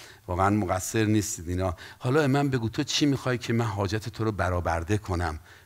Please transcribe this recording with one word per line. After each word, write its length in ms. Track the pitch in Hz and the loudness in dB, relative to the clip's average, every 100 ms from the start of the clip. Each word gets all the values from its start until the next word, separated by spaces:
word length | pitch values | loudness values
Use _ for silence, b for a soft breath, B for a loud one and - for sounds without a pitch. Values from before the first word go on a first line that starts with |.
| B B - | B B -6
واقعاً 240 | 90 95 | 2 4
مقصر 540 | 107 92 92 - 113 | 4 2 0 0 2
نیستید 440 | 107 107 98 - 82 | 4 4 2 -4 -4
اینا. 280 | 90 95 90 B B | -2 -2 -4 B B
حالا 280 | 127 143 147 | 0 2 4
من 220 | 139 143 | 2 2
بگو 200 | 131 110 | 0 -2
تو 140 | 120 | -2
چی 240 | 143 - 147 | -2 0 2
می‌خوای 320 | 135 - 123 | 2 0 -2
که 140 | - | 0
من 120 | 117 | 0
حاجت 440 | 113 101 98 107 117 | 0 0 -2 -2 -6
تو 160 | - | -4
رو 80 | 110 | -2
برآورده 680 | 98 90 90 85 82 80 104 | 0 0 0 0 -2 0 -2
کنم؟» 400 | - 87 87 78 B B | 0 -2 -2 -4 B B